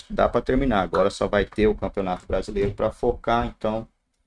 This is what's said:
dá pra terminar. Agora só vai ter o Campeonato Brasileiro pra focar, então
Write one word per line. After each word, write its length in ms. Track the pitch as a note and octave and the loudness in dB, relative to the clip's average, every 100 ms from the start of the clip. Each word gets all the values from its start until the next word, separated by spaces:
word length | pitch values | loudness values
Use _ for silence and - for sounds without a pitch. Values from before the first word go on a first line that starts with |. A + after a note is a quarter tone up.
| - | -2
dá 200 | G#2 G2+ | 0 2
pra 120 | A#2+ | 2
terminar. 400 | A#2+ C3 C3+ G#2+ | 0 0 2 0
Agora 260 | F2 F#2+ G2 | 0 2 0
só 180 | - G2+ | 0 0
vai 160 | G2+ | 0
ter 240 | G2 - G#2+ | 0 2 2
o 80 | G#2 | 2
Campeonato 500 | F#2+ - F#2+ F2+ - | -4 -4 -4 -4 -4
Brasileiro 480 | F#2+ F#2+ G2+ G2+ | -4 -4 -2 -2
pra 180 | G2+ A2 | 0 -2
focar, 520 | - B2 A#2+ - A#2 A#2+ | 0 -2 -2 0 0 0
então 380 | - G#2+ A2 A2 _ _ _ | -4 -4 -4 -6 _ _ _